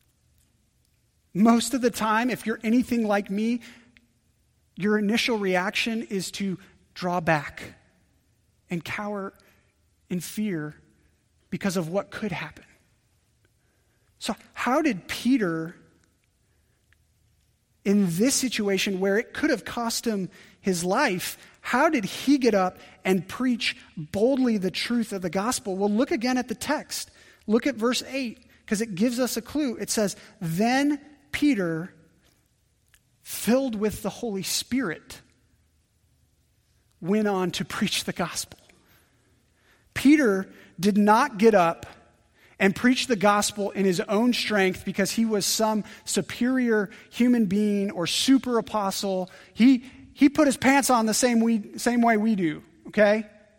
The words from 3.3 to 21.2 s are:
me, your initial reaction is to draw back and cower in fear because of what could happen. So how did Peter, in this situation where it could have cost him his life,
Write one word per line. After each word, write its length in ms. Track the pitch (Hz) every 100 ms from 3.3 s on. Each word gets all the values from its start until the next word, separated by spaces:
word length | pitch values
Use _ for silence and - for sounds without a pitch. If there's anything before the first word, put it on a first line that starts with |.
me, 300 | 196 226 240 - - _ _ _ _ _ _ _ _ _ -
your 240 | 202 214
initial 400 | 202 226 - 220
reaction 640 | 196 180 190 - 240 226
is 260 | - 196 -
to 280 | - 196 170 - _ _
draw 260 | - 180 180
back 540 | 165 156 143 - - - _ _ _ _ _ _ _ _ -
and 140 | 175
cower 500 | - - 208 208 196 _ _ _ _ _ _ _ -
in 100 | 180
fear 600 | - - 214 165 151 - _ _ _ _ _ _ -
because 260 | 185 202 180
of 140 | 160
what 220 | 196 -
could 200 | - 214
happen. 340 | 165 156 - - _ _ _ _ _ _ _ _ _ _ _ _ _ _ -
So 160 | - 208 -
how 280 | - - 285
did 260 | 311 175 -
Peter, 680 | - 233 269 185 165 165 - _ _ _ _ _ _ _ _ _ _ _ _ _ _ _ _ _ _ _ _
in 320 | - 202 190 165
this 200 | 254 -
situation 640 | 254 - 202 190 208 190
where 180 | 196 202
it 160 | 240
could 160 | - 320
have 160 | 226 -
cost 400 | - 233 - 240
him 240 | 202 175 - - _
his 220 | 202 175
life, 540 | 180 214 285 185